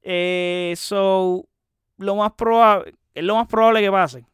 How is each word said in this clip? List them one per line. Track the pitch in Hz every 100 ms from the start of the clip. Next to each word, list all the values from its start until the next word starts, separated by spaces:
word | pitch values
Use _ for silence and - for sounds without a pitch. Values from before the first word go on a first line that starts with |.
Eh, | - 180 180 180 175 180 175 170
so, | - 202 190 190 185 180 - _ _ _ _ _
lo | 196
más | 202 214
proba-, | - 226 226 226 202 - _ _
es | -
lo | 170
más | 220 233
probable | 220 226 220
que | 208
pase. | 196 170 127 120